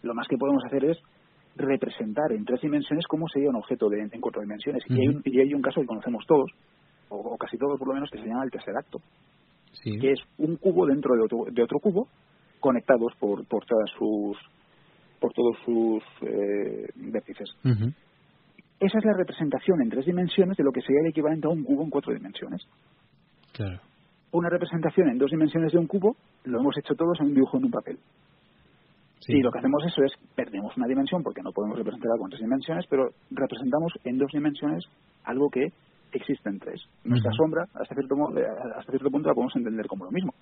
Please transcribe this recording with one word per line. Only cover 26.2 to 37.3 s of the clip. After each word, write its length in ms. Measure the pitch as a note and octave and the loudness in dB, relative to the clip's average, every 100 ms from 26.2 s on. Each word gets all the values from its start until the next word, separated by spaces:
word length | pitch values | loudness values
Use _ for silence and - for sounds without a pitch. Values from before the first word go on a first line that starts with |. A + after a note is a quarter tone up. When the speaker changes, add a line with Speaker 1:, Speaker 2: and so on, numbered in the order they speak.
| _ _ | _ _
Speaker 1:
lo 160 | B3+ A#3+ | -4 0
hemos 160 | C#4 D3 | 0 -2
hecho 180 | - | -4
todos 240 | C#3 E3+ E3+ | 0 0 2
en 60 | D3 | 4
un 60 | |
dibujo 220 | C#3 C3 B2+ | 4 4 4
en 80 | |
un 60 | B2+ | 0
papel. 280 | A#2+ - - _ _ _ _ _ _ _ _ _ _ _ _ | -2 -6 -14 _ _ _ _ _ _ _ _ _ _ _ _
Speaker 2:
Sí. 120 | - | 2
Speaker 1:
Y 80 | D3 | 4
lo 100 | B2+ | 4
que 80 | A#2+ | 0
hacemos 240 | B2+ D3 E3 | 0 0 0
eso 160 | D#3+ | 2
es, 80 | C#3 - _ | 2 0 _
perdemos 420 | - A#2+ G2+ G#2 - | -8 -6 -6 -8 -4
una 100 | B2 | 0
dimensión 360 | C3 C#3 F3+ | 0 0 -2
porque 180 | E3+ - | -2 -8
no 100 | F#2 | -8
podemos 260 | - G#2 A#2+ | -4 -4 -4
representar 320 | G#2+ - A#2 | -6 -4 -2
algo 140 | A2+ C#3 | -2 -2
en 40 | |
tres 120 | - | -6
dimensiones, 420 | A2 C3+ C#3 E3 F3+ | -2 -2 -2 -6 0
pero 180 | C3+ B2+ - _ | 0 0 -4 _
representamos 640 | C3+ C3+ A#2 B2+ D3 E3 - | -4 -4 -2 0 0 0 -4
en 140 | C3+ B2+ | -4 0
dos 120 | C#3 | 0
dimensiones 520 | D3 D3 C#3+ D3 E3 F3+ _ _ _ | 0 -2 -2 -4 -4 -8 _ _ _
algo 240 | - B2 C#3+ | -6 0 0
que 200 | B2+ D#3 _ _ _ _ | 2 -2 _ _ _ _
existe 380 | B2+ - C#3 G#2 | -8 -4 -4 -4
en 80 | G2 | -8
tres. 220 | - - - _ | -10 -14 -16 _
Nuestra 260 | A#2 B2 A#2 | 0 2 2